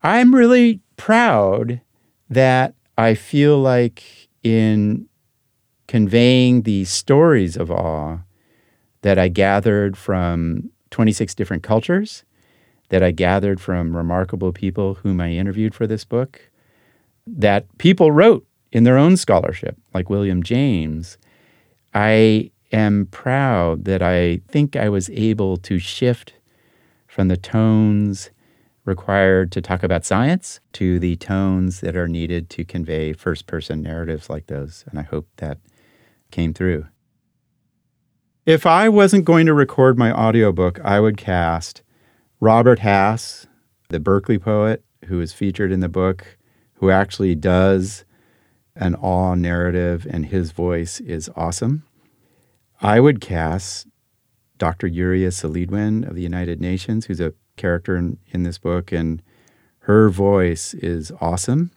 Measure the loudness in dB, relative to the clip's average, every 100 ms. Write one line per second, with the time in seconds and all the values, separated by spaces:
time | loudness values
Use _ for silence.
0 | 2 4 6 6 6 6 4 2 _ -18
1 | 0 2 4 4 2 0 -2 -6 _ _
2 | _ _ _ 2 4 4 0 _ _ 0
3 | 0 0 -2 2 4 4 4 2 0 -4
4 | -20 -20 _ _ 0 2 2 2 0 -2
5 | -8 _ _ _ _ _ _ _ _ 0
6 | 2 4 4 4 4 2 0 -2 -4 -6
7 | 0 4 4 4 0 -4 -6 -4 -4 -6
8 | -6 -10 -14 _ _ _ _ _ _ _
9 | 0 2 2 2 0 2 0 0 -2 -6
10 | -6 -4 -2 -2 -4 -6 -10 _ _ -2
11 | 0 0 -6 -6 -6 -6 -2 -2 0 -2
12 | -2 -12 _ _ _ _ _ _ _ 0
13 | 0 0 0 0 0 -4 -4 -4 -4 -4
14 | -4 -4 -4 -4 -6 -4 -6 -4 -6 -4
15 | -4 -4 -4 -4 -4 -4 -4 -4 -6 -6
16 | -6 -6 -6 -10 _ _ _ _ _ _
17 | _ _ -18 -2 0 0 -4 _ 2 4
18 | 4 6 6 4 _ _ _ 2 4 6
19 | 6 4 2 0 0 -6 -10 -14 _ -8
20 | -4 -2 -2 -2 -2 -2 0 -2 -4 -8
21 | -12 -18 _ _ _ _ _ _ _ -2
22 | 2 6 6 4 -2 _ _ 0 2 2
23 | -2 -6 -4 -2 0 0 0 -2 -4 -2
24 | 0 0 0 -2 _ -2 -2 -2 -2 -2
25 | -4 -4 -2 0 -2 -4 -4 -6 -6 -4
26 | -2 -2 -8 _ _ _ _ _ _ _
27 | _ -4 -2 -2 -2 0 2 4 2 2
28 | -2 -4 -12 _ _ _ _ _ -8 -6
29 | -2 2 4 2 0 -6 -6 -4 -2 -2
30 | 0 0 0 -2 -6 -20 _ -6 -2 0
31 | -2 -4 -4 -2 0 0 -2 -4 -8 -6
32 | -4 -4 -6 -6 -8 -12 -12 -10 -6 -6
33 | -6 -6 -6 -8 -8 -12 -8 -10 -8 -10
34 | -8 -10 -10 -14 -10 -12 -12 -16 -16 -14
35 | -10 -10 -12 _ -14 -14 _ _ _ _
36 | _ _ _ -6 -6 -4 -4 -4 -8 _
37 | _ _ _ _ _ _ _ _ _ _
38 | _ _ _ _ 2 2 4 4 4 6
39 | 6 4 4 4 6 4 2 4 4 4
40 | 2 2 2 4 2 2 0 -2 0 2
41 | 2 0 -4 -2 0 -4 -8 -20 _ _
42 | _ _ _ _ 2 6 6 4 4 2
43 | 2 0 -8 -18 -20 _ _ _ _ -8
44 | 0 -2 0 -4 0 0 0 -2 _ _
45 | -10 -8 -8 -6 -8 -4 -4 -2 -4 -2
46 | -4 -4 -10 _ _ _ _ _ 2 2
47 | 0 -2 -2 -2 0 2 2 2 -2 -10
48 | _ _ _ _ _ _ _ -8 -6 -4
49 | -2 -2 0 -2 -2 -2 -2 -2 -2 -4
50 | -6 -8 -6 -6 -6 -6 -4 -4 -6 -12
51 | -12 -12 -12 -8 -8 -4 -4 -4 -8 _
52 | _ _ _ _ _ _ _ _ 2 4
53 | 4 2 -4 -4 -4 -4 -8 -16 -18 _
54 | _ _ _ _ _ _ -6 -4 -6 -4
55 | -2 0 -2 -4 -8 -8 -6 -4 -4 -4
56 | -6 -8 -8 -6 -6 -6 -6 -6 -6 -8
57 | -6 -6 -6 -8 _ -8 -4 -4 -4 -4
58 | -4 -8 _ -6 -6 -6 -6 -6 -6 -6
59 | -6 -8 _ _ _ _ _ _ 2 6
60 | 6 4 2 2 0 -2 -8 -10 -8 -8
61 | -8 -8 -4 -4 -2 -2 -4